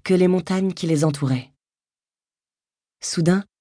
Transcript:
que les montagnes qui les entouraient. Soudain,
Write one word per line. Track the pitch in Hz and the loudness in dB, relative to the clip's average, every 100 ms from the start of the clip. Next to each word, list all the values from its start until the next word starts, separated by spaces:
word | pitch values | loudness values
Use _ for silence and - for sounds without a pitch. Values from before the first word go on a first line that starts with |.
que | - | 0
les | 185 180 | 2 4
montagnes | 185 170 190 190 | 2 0 -2 -2
qui | 175 165 | -4 -2
les | 156 | 0
entouraient. | 156 143 135 127 - _ _ _ _ _ _ _ _ _ _ _ _ _ _ _ | 0 0 -2 -2 -4 _ _ _ _ _ _ _ _ _ _ _ _ _ _ _
Soudain, | - - 165 190 - _ | -8 -2 0 0 -2 _